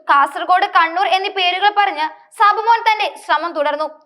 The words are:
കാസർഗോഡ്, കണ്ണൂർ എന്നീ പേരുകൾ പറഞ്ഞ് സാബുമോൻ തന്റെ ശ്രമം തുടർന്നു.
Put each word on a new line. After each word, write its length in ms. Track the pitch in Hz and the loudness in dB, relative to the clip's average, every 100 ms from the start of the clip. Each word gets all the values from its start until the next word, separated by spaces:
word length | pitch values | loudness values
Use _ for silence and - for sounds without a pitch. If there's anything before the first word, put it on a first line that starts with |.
| - | 0
കാസർഗോഡ്, 560 | 285 285 359 349 359 392 | 2 2 -2 0 2 2
കണ്ണൂർ 400 | 370 330 339 392 | 2 2 0 0
എന്നീ 240 | 381 392 | 0 -2
പേരുകൾ 400 | 381 359 370 403 403 | -2 -2 0 0 2
പറഞ്ഞ് 280 | 392 302 311 - _ | -2 -2 -6 -8 _
സാബുമോൻ 480 | - 415 427 440 453 | 0 2 2 2 2
തന്റെ 280 | 466 427 349 - | 2 0 -4 -6
ശ്രമം 360 | - 302 339 | -4 -2 -2
തുടർന്നു. 360 | 311 294 294 311 - | -4 -4 -2 -6 -10